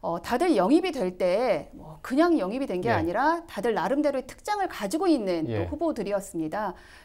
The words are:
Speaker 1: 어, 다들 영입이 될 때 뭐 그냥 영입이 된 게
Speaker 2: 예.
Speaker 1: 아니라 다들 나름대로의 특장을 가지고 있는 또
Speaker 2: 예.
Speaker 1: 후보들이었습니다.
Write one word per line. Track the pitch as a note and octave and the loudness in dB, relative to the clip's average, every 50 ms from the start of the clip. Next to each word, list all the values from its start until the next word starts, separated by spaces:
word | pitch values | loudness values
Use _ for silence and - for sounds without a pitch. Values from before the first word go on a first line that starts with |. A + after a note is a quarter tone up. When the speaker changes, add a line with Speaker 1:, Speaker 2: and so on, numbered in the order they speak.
Speaker 1:
어, | - - G#3+ - | -4 -4 -6 -6
다들 | - - - B3+ E4 F#4 D4 | -4 -2 0 2 2 4 4
영입이 | G3 F3 G3 C#4 F4 F#4+ F#4 | 4 4 6 4 4 4 2
될 | D#4 C4+ A3 F3+ F3+ - | -2 -2 -2 -4 -2 0
때 | F#3+ F3+ F3 G#3 B3+ B3 F#3+ D3 - - - | 0 2 2 2 2 2 0 0 -2 -8 -16
뭐 | - - - - - | -20 -18 -18 -18 -14
그냥 | - - B3 C#4 E4 F4 E4 C4+ | -8 -2 2 4 4 6 4 2
영입이 | F#3 F3+ G#3+ C4+ C#4 | 2 -2 -2 -4 -4
된 | - F#3+ F3+ | -4 -4 -2
게 | F3+ A#3 | 0 0
Speaker 2:
예. | |
Speaker 1:
아니라 | A3 F3 D#3 E3+ F3 A3 C4 D#4 E4+ E4+ E4 | 0 2 0 0 0 2 2 2 2 0 -4
다들 | - - D#4 - A#3+ A3 | -10 -10 -4 -2 0 0
나름대로의 | F3+ D#3+ F#3+ C4 C#4 D4 D4 C4+ C4 B3+ | 0 0 0 0 2 0 0 0 -2 -6
특장을 | - - - - - G#4 G#4 F#4+ | -8 -16 -10 -6 -4 -2 -2 -2
가지고 | F4+ - - G#3+ G3 G3 D#4+ F#4+ | -4 -4 -6 -6 -4 -2 0 4
있는 | F#4 D#4 C4 G#3+ F#3+ F3 E3 E3 | 4 4 2 2 -2 -2 -2 -2
또 | B2 | -2
Speaker 2:
예. | A2+ G#3 F#3+ | -2 -2 -2
Speaker 1:
후보들이었습니다. | - - D4 - A3 G3+ A#3 G3+ G3 G3+ G3 F#3+ - - E3+ D#3+ D3+ E3 G3+ G#3+ F#3+ F3+ - - - - - | -4 -4 -2 -2 -2 -2 -2 -4 -2 -2 -4 -4 -6 -6 -6 -6 -4 -4 -4 -4 -4 -6 -10 -18 -20 -20 -20